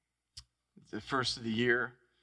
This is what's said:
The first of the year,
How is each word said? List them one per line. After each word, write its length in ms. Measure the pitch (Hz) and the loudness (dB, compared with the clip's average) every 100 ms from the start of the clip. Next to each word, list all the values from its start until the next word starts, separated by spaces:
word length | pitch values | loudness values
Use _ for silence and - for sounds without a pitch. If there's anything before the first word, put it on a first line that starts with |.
| _ _ _ - - _ _ _ - | _ _ _ -20 -20 _ _ _ -12
The 120 | 104 | -10
first 360 | - 135 123 - | -2 0 0 -2
of 60 | |
the 80 | 113 | -2
year, 420 | 110 123 120 123 - _ _ | 2 4 2 0 -8 _ _